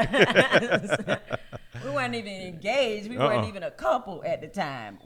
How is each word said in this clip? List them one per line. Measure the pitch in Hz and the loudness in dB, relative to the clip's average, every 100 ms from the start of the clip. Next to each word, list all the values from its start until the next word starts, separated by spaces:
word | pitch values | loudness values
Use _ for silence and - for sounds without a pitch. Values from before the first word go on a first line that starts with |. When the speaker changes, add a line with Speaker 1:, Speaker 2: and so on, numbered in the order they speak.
| 226 | 4
Speaker 1:
<laughs> | 262 208 196 262 190 233 170 196 156 214 - - - - - - 120 | 6 6 6 6 4 4 0 0 -2 0 -4 -4 -8 -8 -14 -12 -12
we | 247 | -6
weren't | 285 247 | -4 -2
even | 233 208 | -4 -8
engaged. | 190 185 165 196 254 247 214 202 | -10 -10 -8 -2 2 2 0 -6
We | 247 | 2
weren't | 139 127 | 2 2
Speaker 2:
Uh-uh. | 104 | 0
Speaker 1:
even | 98 | -4
a | 170 | -8
couple | - 320 277 220 170 | -4 0 0 -2 -8
at | 165 156 | -4 -4
the | 160 | -6
time. | 196 160 131 107 98 | -6 -6 -6 -10 -12